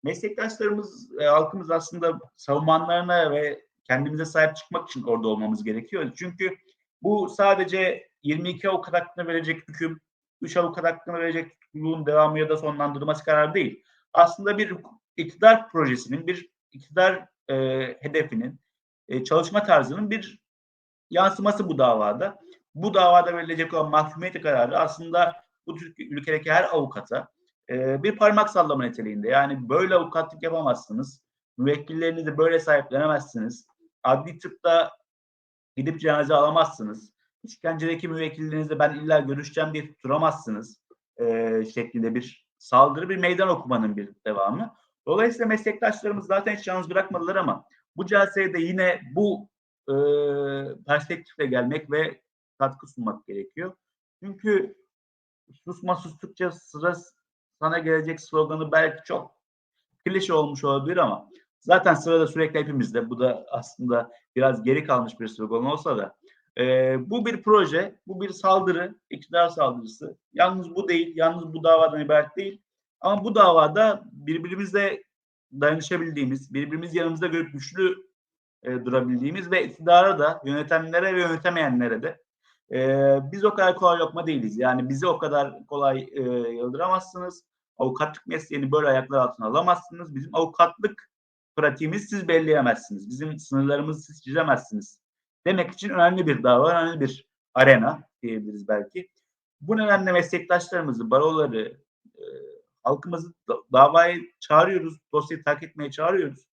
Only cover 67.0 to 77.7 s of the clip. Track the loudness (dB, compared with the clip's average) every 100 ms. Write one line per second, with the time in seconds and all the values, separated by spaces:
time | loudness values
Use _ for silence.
67 | -2 -4 -4 -4 4 4 4 0 -4 -8
68 | -14 -10 -10 -4 2 2 2 -2 -4 -12
69 | _ -18 -4 2 2 2 0 -2 -12 -14
70 | -16 -16 _ 2 2 2 -6 -6 -2 -2
71 | -2 0 0 0 -10 -2 4 6 6 2
72 | 2 2 2 -6 -10 -10 _ _ _ _
73 | -2 -2 0 6 8 8 6 4 2 2
74 | -6 -14 -6 -6 -6 -8 -2 0 -2 -4
75 | _ _ _ _ _ -2 0 0 -2 -4
76 | -4 -4 -4 -6 -8 -8 -6 -8 -6 -4
77 | -4 -4 -4 -4 -6 -10 -12